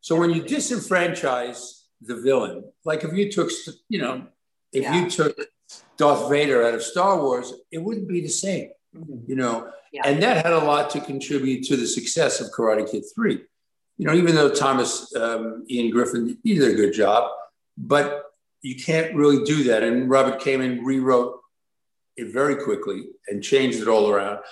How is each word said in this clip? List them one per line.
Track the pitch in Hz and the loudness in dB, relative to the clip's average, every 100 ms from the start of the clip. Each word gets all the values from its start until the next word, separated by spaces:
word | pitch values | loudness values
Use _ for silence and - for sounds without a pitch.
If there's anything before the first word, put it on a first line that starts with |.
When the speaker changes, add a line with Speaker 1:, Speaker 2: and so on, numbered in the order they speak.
Speaker 1:
So | - 165 | 0 0
when | 170 | 2
you | 165 | 0
disenfranchise | - 285 - 240 - 185 175 - 139 123 123 123 - - _ _ | -2 -4 -4 -6 -2 0 0 -2 -2 -2 -4 -10 -16 -20 _ _
the | 110 117 | -12 -4
villain, | 120 135 101 - - _ | 2 2 0 -8 -16 _
like | 160 156 | -6 -4
if | 160 | -4
you | 180 202 | -2 0
took, | 180 147 - - - _ | 0 -2 -4 -12 -18 _
you | 202 | -4
know, | 127 131 - _ _ _ _ | -4 -6 -12 _ _ _ _
if | 135 | -4
Speaker 2:
Yeah. | 123 170 | 0 0
Speaker 1:
you | 175 | 0
took | - 151 - - _ _ - _ - | 0 -2 -2 -12 _ _ -20 _ 2
Darth | 147 - 123 | 4 4 2
Vader | 143 147 127 | 2 4 4
out | 117 | 2
of | 113 | 0
Star | - - 190 185 | -4 0 2 2
Wars, | 143 123 123 - _ | 2 -2 -4 -14 _
it | 160 | -8
wouldn't | 180 220 180 | -6 -6 -4
be | 175 | -4
the | 151 | -4
same, | 131 190 180 - - _ - | -4 -2 -4 -6 -18 _ -20
Speaker 2:
Mm-hmm. | 160 127 117 | -16 -16 -6
Speaker 1:
you | 131 | -2
know? | 123 113 113 - _ | -2 -4 -8 -18 _
Speaker 2:
Yeah. | - | -4
Speaker 1:
And | 139 143 | 0 2
that | 214 202 | 2 2
had | 165 | 2
a | 165 | 2
lot | 151 147 147 | 4 2 0
to | 151 | -4
contribute | - 139 - 143 131 127 | -6 -10 -4 -2 0 -2
to | - 135 | 0 0
the | 117 | 0
success | - 120 165 143 - | -4 -4 0 0 0
of | 120 | -8
Karate | - 113 107 107 | -2 2 2 0
Kid | 107 - | -6 -8
three. | - 214 143 - _ _ _ _ _ | -2 0 0 -6 _ _ _ _ _
You | 156 | 2
know, | |
even | 165 170 | 4 6
though | 160 143 | 6 4
Thomas, | - 139 131 120 - - 120 | 4 2 2 0 -4 -8 -4
um, | 113 113 113 110 - | -2 -2 -6 -10 -6
Ian | 123 117 | -2 0
Griffin, | 120 120 120 117 - | 2 0 0 -4 -2
he | - 190 | 0 4
did | 127 | 4
a | |
good | 104 101 | 4 2
job, | 107 98 107 - - - _ _ - | 4 4 4 2 -6 -14 _ _ -16
but | - 143 143 143 - _ _ _ | 0 0 2 -4 -10 _ _ _
you | 135 127 | -10 -8
can't | - 160 160 | -2 0 0
really | 156 147 139 | 2 4 4
do | 117 151 | 2 0
that. | 127 110 | 2 2
And | 113 123 131 | 2 0 2
Robert | 135 135 - | 4 2 0
Kamen | 139 135 127 123 | -2 0 -2 -4
rewrote | 120 135 131 123 123 - _ _ _ _ _ _ _ - | -2 0 2 2 2 -6 _ _ _ _ _ _ _ -14
it | 117 | -8
very | 117 143 139 | -2 0 0
quickly | - 101 - 95 - - - | -2 -4 -4 -8 -12 -18 -10
and | 101 | -10
changed | 98 139 131 113 | 0 2 2 -2
it | 110 | 2
all | 110 104 | 4 4
around | 101 98 101 - | 2 0 -8 -12